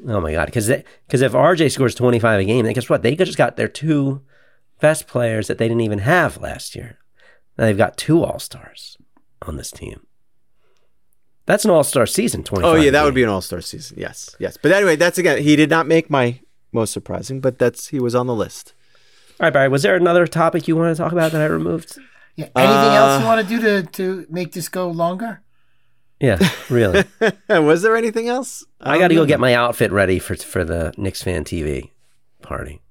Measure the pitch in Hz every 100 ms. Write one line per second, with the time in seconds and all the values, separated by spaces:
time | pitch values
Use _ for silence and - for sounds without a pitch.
0 | 135 107 80 78 76 117 104 139 - -
1 | - 127 131 123 147 175 151 - 127 -
2 | 123 120 113 104 95 120 110 107 - 156
3 | 113 151 185 - 135 - 110 - 151 147
4 | 139 139 - _ _ _ _ _ 151 156
5 | - 127 117 110 98 - 113 117 113 104
6 | 104 175 151 - 73 - - - 120 -
7 | _ _ _ _ _ - 113 101 110 -
8 | - 165 117 - - - - - - -
9 | _ _ _ _ - 65 - - - -
10 | - _ _ _ _ _ _ _ _ _
11 | _ _ _ _ - 214 220 165 139 135
12 | 110 - 220 - - 98 110 160 147 139
13 | 151 131 117 95 - 90 - - 147 -
14 | 92 - - - 95 - 147 190 202 151
15 | 170 175 175 131 147 147 151 165 147 165
16 | 160 143 123 123 _ _ _ 117 110 -
17 | - 92 - 135 131 123 123 - - 147
18 | 123 120 123 117 95 - - _ _ _
19 | _ _ _ - 165 143 135 139 190 185
20 | 175 175 175 165 165 170 165 160 165 160
21 | 165 175 160 156 156 165 160 165 170 -
22 | - _ _ - 151 127 135 139 139 139
23 | 135 139 226 226 196 226 220 202 175 -
24 | 185 190 160 165 175 180 160 185 180 165
25 | 165 185 226 202 _ _ _ _ _ _
26 | _ - 135 98 185 - - 123 107 135
27 | 190 _ 220 - - 196 151 165 214 226
28 | 226 220 233 247 254 - - _ - 151
29 | 180 165 147 143 123 120 120 120 113 95
30 | 95 90 - 95 - 95 85 85 82 -
31 | 98 - - 90 - 85 76 67 - _
32 | _ _ _ _ - 67 - 73 _